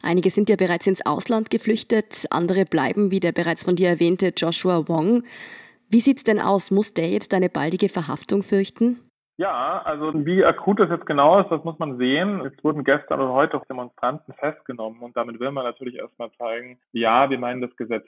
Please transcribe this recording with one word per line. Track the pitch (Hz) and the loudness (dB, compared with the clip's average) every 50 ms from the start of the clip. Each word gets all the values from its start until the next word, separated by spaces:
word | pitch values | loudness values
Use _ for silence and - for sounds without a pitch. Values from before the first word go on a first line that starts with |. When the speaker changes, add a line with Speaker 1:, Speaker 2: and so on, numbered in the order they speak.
| - | -2
Speaker 1:
Einige | - 170 180 165 190 | 0 2 2 2 2
sind | - - 214 202 | 2 2 2 2
ja | 214 | 2
bereits | 185 190 175 175 170 - | 2 2 0 0 0 0
ins | 202 190 - - | 0 0 0 0
Ausland | - 147 - - - 240 220 220 - | -4 -4 -2 -2 -2 -2 -2 -2 -2
geflüchtet, | - 226 - - 214 214 - - 233 220 214 - - - - - | -2 -2 0 0 -2 -2 0 0 0 0 0 -2 -4 -8 -6 -4
andere | - 151 170 175 185 190 190 | -2 -2 0 2 2 2 2
bleiben, | - - 160 135 123 - 202 208 196 | 2 2 0 0 0 0 0 0 2
wie | 180 190 | 0 0
der | - 170 160 | 0 -2 -2
bereits | - 175 170 165 - - | -2 -2 -2 -2 -2 0
von | - 180 | 0 2
dir | 170 185 180 | 2 4 2
erwähnte | 175 156 170 170 185 180 202 180 160 | 2 4 2 2 2 2 0 -2 -2
Joshua | - - 165 170 - - 185 180 170 151 - | 0 -2 -2 -2 -2 0 0 0 0 0 0
Wong. | 170 165 156 185 233 247 240 - - - - - - - - - _ _ _ - | 0 0 2 4 2 2 2 -2 -12 -20 -20 -20 -20 -20 -20 -20 _ _ _ 0
Wie | 196 233 | 2 4
sieht's | 226 277 269 269 - | 4 4 2 2 2
denn | 240 214 208 | 0 0 2
aus? | - - 196 196 185 - | 2 2 0 0 0 0
Muss | 196 190 214 - - | 0 0 0 0 -2
der | - 165 165 | -4 -2 0
jetzt | 190 208 - - - | -2 -2 -2 0 0
eine | 190 185 180 | 0 0 0
baldige | - 151 139 156 170 185 - 196 | 0 -2 -4 -2 -2 0 0 0
Verhaftung | - 185 165 139 - 143 - - 208 202 196 | -2 -2 -6 -6 -6 -8 -4 -2 -2 -2 -2
fürchten? | - - 196 196 - - - 233 240 247 240 - _ _ _ _ _ _ | 0 0 0 0 0 -2 0 0 0 0 -2 -10 _ _ _ _ _ _
Speaker 2:
Ja, | - 175 196 165 123 127 147 175 190 - | -6 -4 -4 -2 -2 -2 -2 -4 -4 -4
also | 160 156 147 151 156 151 160 147 | -4 -4 -4 -4 -4 -2 -2 -2
wie | 147 180 190 170 | 0 2 4 4
akut | 151 - - - - 202 196 | 4 4 2 2 0 4 4
das | 208 160 | 4 2
jetzt | 175 160 - | 0 -4 -4
genau | - 156 143 139 151 175 202 | -2 2 4 6 6 6 6
ist, | 190 196 | 4 2
das | 170 151 - | -2 -4 -4
muss | 165 160 156 | -6 -8 -6
man | 170 147 131 123 | -6 -6 -4 -2
sehen. | 127 127 131 151 180 202 208 185 135 | 0 0 2 2 0 -2 -2 -4 -6
Es | 135 131 _ - | -8 -10 _ -2
wurden | 151 147 151 135 | -2 -2 0 2
gestern | 135 139 147 147 - 151 139 | 2 2 2 2 -2 -4 -2
oder | 135 131 127 | -2 0 2
heute | 131 143 160 - | 2 2 2 0
auch | 139 - | -4 -8
Demonstranten | - 131 127 123 120 _ - - 123 135 156 _ - 135 | -8 -12 -12 -12 -14 _ -4 -4 -4 -4 -4 _ -18 -14
festgenommen | - - 147 151 - _ - 127 120 110 110 113 117 | -8 -6 -6 -6 -8 _ -14 -12 -10 -10 -10 -10 -12
und | 120 123 120 | -16 -12 -6
damit | 123 117 120 117 113 | -6 -6 -6 -6 -8
will | 120 135 | -8 -6
man | 143 143 127 | -6 -6 -6
natürlich | 123 117 - 135 123 123 | -6 -8 -8 -12 -12 -12
erstmal | - 131 120 _ - 120 113 _ | -12 -14 -14 _ -14 -14 -14 _
zeigen, | - 123 117 113 117 123 127 127 _ _ _ - | -10 -8 -8 -8 -8 -10 -14 -20 _ _ _ -6
ja, | 117 117 113 113 123 139 135 | -2 2 4 6 6 6 4
wir | 135 123 | 2 -2
meinen | 123 120 123 127 123 | -2 -4 -6 -6 -6
das | 123 - | -8 -8
Gesetz | - 120 110 117 110 - | -8 -8 -6 -6 -6 -6